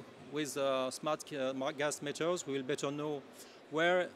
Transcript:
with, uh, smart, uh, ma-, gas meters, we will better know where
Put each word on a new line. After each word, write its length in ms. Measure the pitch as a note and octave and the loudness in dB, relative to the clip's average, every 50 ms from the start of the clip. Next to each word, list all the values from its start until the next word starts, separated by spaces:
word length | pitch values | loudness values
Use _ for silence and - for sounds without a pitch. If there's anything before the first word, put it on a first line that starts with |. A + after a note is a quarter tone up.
| D3 - - - - - | -12 -12 -16 -18 -12 -6
with, 260 | C#3 D3 D3+ C#3 B2+ C#3+ | -2 -2 -2 0 0 2
uh, 320 | C#3 C3+ C3+ C3 C3 C3 | 2 4 4 4 2 0
smart, 420 | B2+ - - D#3 D#3 D3 - - D3+ | -2 -2 0 0 0 0 -2 -6 -4
uh, 200 | C#3+ C3 C3 C3+ | -2 -2 0 0
ma-, 180 | C3 C3 D3 | 0 -2 -2
gas 300 | D#3 C3 C#3+ D3+ - - | 0 0 0 0 0 -2
meters, 460 | D3 C#3+ C#3 - D#3 E3 F3+ F3 - C#3+ | -4 -4 -2 0 0 2 2 0 0 -2
we 60 | C3+ | -2
will 100 | C#3 C3 | -2 0
better 260 | B2+ D3 C3+ - C#3+ | 0 0 0 0 -2
know 320 | C#3+ D3 D3 D#3 D3+ C#3 B2+ - - - - - - - - - | -2 -2 -2 -2 -2 -4 -6 -10 -16 -18 -18 -18 -18 -20 -12 -2
where 360 | C#3 D#3 E3 F3 F3+ F#3 F3 - - | 2 4 6 6 6 6 4 2 -4